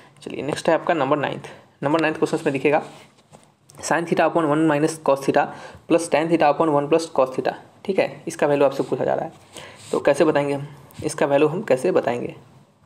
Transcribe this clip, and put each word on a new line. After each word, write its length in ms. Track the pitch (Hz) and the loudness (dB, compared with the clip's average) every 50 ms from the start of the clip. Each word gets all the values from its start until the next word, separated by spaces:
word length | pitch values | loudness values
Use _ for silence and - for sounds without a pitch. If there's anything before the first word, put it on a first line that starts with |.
| - - _ _ | -20 -20 _ _
चलिए 200 | - - - - | -14 -12 -10 -8
next 280 | 131 139 156 - - - | -6 -6 -6 -4 0 0
है 60 | 160 | 0
आपका 180 | 151 - - 180 | 2 2 0 0
number 240 | 160 135 135 151 151 | 0 0 0 0 0
ninth। 320 | 131 123 - - - - - - - _ _ _ 139 | 0 -2 -6 -8 -12 -14 -18 -20 -20 _ _ _ -2
Number 180 | 139 156 165 | 0 2 2
ninth 160 | 156 156 156 - | 2 0 0 0
क्वेश्चन 220 | 160 - - 156 - | -2 -2 -2 -2 -2
में 80 | 160 135 | -2 -2
दिखेगा 300 | 139 139 151 143 160 - - - - - - _ _ _ _ - - _ _ _ _ _ _ - - | 0 2 2 2 2 0 -4 -12 -20 -20 -20 _ _ _ _ -20 -20 _ _ _ _ _ _ -20 -14
sin 260 | - - 147 156 170 165 | -4 -2 0 0 0 0
theta 160 | - - 170 156 | 2 2 2 2
upon 160 | 165 170 160 | 2 2 2
one 220 | 147 147 156 160 160 | 2 2 2 4 2
minus 260 | 147 143 151 156 160 - | 2 2 0 0 -2 -2
cos 240 | - - 139 139 - | 0 0 0 2 0
theta 220 | - - 139 147 - - - - - - - - - | 0 2 2 0 0 -4 -12 -18 -18 -20 -18 -2 0
plus 180 | 160 170 165 - | 0 0 2 2
tan 240 | - 143 160 165 | 0 0 2 2
theta 220 | 170 156 160 147 143 | 2 4 4 4 4
upon 180 | - 165 160 | 2 2 2
one 160 | 147 143 143 143 | 2 0 2 2
plus 160 | 160 160 160 - | 2 0 0 0
cos 240 | - - 131 127 - | 0 0 0 0 0
theta। 180 | - 127 - - - - - - - - | -2 -4 -4 -4 -6 -10 -20 -20 -10 -8
ठीक 140 | - 190 190 | -4 -2 -2
है, 240 | 131 - - - - - | -2 -2 -6 -10 -12 -12
इसका 200 | - - 165 147 | -4 -2 0 0
value 180 | 143 143 143 | 2 4 2
आपसे 180 | 135 135 - - | 2 2 0 -2
पूछा 220 | - - 131 131 | -4 -4 -2 -2
जा 80 | - 135 | -2 -2
रहा 120 | 135 151 | -2 -4
है, 60 | 165 - - - - - - - - - - - - | -6 -10 -16 -20 -20 -20 -20 -20 -20 -20 -20 -8 -6
तो 80 | - - | -4 0
कैसे 260 | - - 143 - 175 | 2 2 2 4 4
बताएंगे 280 | 156 147 143 143 143 143 | 2 4 2 0 0 -2
हम, 140 | 139 143 143 - - - - - - - | -4 -6 -10 -14 -20 -20 -20 -16 -10 -8
इसका 220 | 151 - - 165 | -8 -2 -2 0
value 220 | 143 139 143 151 147 | 2 4 4 4 2
हम 140 | 151 190 220 | 0 -2 -2
कैसे 280 | - 131 127 - 180 | 0 0 0 2 0
बताएंगे? 440 | 185 123 - - 120 123 131 - - - - - - - _ _ _ _ _ | 0 2 0 0 -2 -4 -6 -8 -10 -14 -20 -20 -20 -20 _ _ _ _ _